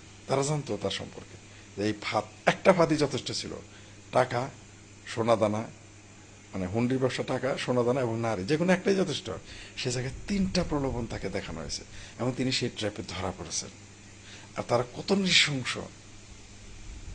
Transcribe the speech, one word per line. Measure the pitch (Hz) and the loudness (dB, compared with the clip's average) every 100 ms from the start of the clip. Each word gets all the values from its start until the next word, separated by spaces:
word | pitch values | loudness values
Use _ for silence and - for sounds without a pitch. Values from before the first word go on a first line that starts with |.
| - - - | -16 -12 -2
তারা | 135 | 0
জানতো | 139 147 123 101 | 2 0 -2 -2
তার | 95 | -2
সম্পর্কে | - 92 - - - - - - 98 | -2 -8 -12 -16 -18 -18 -20 -12 -2
যে | 104 | 0
এই | 104 | 0
ফাঁদ, | - 110 - - - | 0 0 0 0 0
একটা | - 196 | 6 6
ফাঁদই | 170 156 147 | 8 6 4
যথেষ্ট | 139 127 - | 2 0 -4
ছিল, | 110 87 82 - - - - - | -6 -6 -8 -12 -18 -20 -20 0
টাকা, | 127 127 120 139 - - - - - - | 2 2 0 -4 -8 -18 -20 -20 -16 -6
সোনাদানা, | - 113 107 107 107 113 - - - - - - - - | 2 4 6 4 2 -4 -10 -20 -20 -20 -20 -20 -20 -10
মানে | 95 90 | -4 0
হুন্ডির | 113 123 131 | 2 2 2
ব্যবসা, | 127 - | 2 0
টাকা, | 117 127 131 - | -2 0 0 0
সোনাদানা | - 123 120 135 | 2 4 4 4
এবং | 120 113 | 2 2
নারী, | 113 98 | 0 0
যে | 95 151 | 2 2
কোনো | 175 | 4
একটাই | 180 196 | 4 4
যথেষ্ট। | 190 156 - - 104 - - - - | 2 2 -2 -6 -8 -10 -14 -12 -6
সে | 127 | -2
জায়গায় | 123 127 - - | -2 -4 -6 -2
তিনটা | 202 185 185 160 | 0 2 2 2
প্রলোভন | 147 135 120 113 | 0 0 -2 -4
তাকে | 101 101 | -4 -4
দেখানো | 95 90 82 | -4 -4 -6
হয়েছে | 71 - - - - - | -6 -8 -10 -14 -12 -4
এবং | 123 127 | -2 0
তিনি | 131 | 0
সেই | 127 123 - | 0 -2 -2
ট্র্যাপে | 104 - 92 | -4 -4 -6
ধরা | 90 95 87 | -4 -4 -4
পড়েছেন। | 80 - - - - - - - - - - - | -6 -6 -6 -12 -18 -18 -18 -18 -16 -16 -10 -6
আর | - | 2
তারা | 120 123 - | 2 2 -4
কত | - | 0
নৃশংস, | 202 185 - 147 135 - 98 95 - - - - - - - - - - - - | 2 6 6 6 2 -2 -4 -8 -14 -18 -18 -18 -18 -18 -18 -16 -14 -14 -12 -12